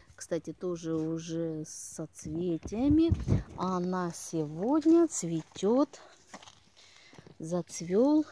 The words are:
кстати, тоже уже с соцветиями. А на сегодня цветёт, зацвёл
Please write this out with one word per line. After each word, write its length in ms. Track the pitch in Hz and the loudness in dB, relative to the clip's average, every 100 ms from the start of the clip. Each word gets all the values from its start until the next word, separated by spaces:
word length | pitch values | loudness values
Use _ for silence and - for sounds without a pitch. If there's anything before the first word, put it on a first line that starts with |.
| - - | -14 -20
кстати, 360 | - 170 160 | -6 -6 -6
тоже 440 | 160 180 170 170 160 | -8 -6 -6 -4 -2
уже 680 | 160 165 165 165 165 156 | -2 -4 -6 -4 -4 -6
с 300 | 156 - - | -10 -12 -12
соцветиями. 1160 | - 160 - 156 156 180 160 - 202 277 302 330 - - - - - | -12 -12 -12 -8 -4 -2 -2 -4 0 4 6 6 2 2 0 0 -6
А 220 | 185 185 | -2 -2
на 320 | 180 185 175 | -2 -2 -4
сегодня 920 | 165 - 165 151 156 208 311 311 339 330 | -6 -6 -4 -4 -2 0 2 6 6 6
цветёт, 920 | - 170 165 - - 190 247 294 - - - _ - - - _ _ - - - - - - | 0 -4 -4 -6 -2 2 4 2 -2 -20 -20 _ -20 -20 -20 _ _ -20 -20 -20 -20 -20 -14
зацвёл 840 | 160 175 165 - 170 190 269 302 294 | -6 -4 -4 -8 -2 2 4 4 0